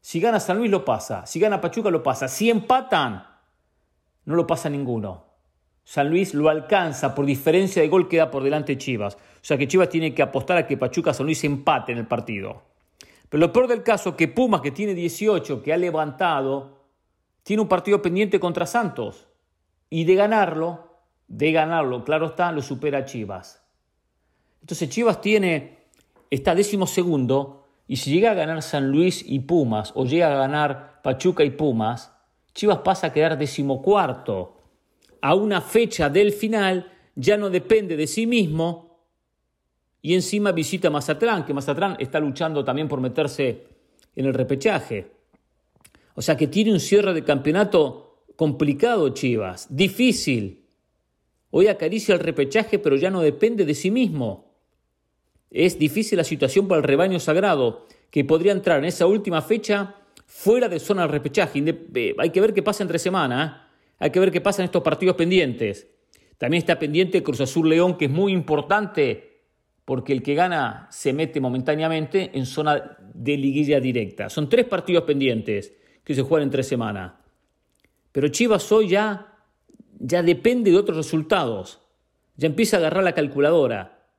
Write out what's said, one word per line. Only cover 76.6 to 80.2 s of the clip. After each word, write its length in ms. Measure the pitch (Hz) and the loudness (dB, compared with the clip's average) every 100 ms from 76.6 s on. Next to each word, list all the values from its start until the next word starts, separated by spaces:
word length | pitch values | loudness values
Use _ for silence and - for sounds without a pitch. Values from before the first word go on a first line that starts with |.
semana. 600 | 127 123 113 101 90 - _ _ _ _ _ _ _ _ _ | -2 -4 -4 -6 -10 -16 _ _ _ _ _ _ _ _ _
Pero 160 | 139 147 | -2 -2
Chivas 420 | - 233 208 - | 2 2 2 4
hoy 180 | 220 208 | 4 4
ya, 460 | 196 214 196 - _ _ _ _ _ - - | 2 2 -4 -12 _ _ _ _ _ -20 -12
ya 240 | 127 175 | -2 2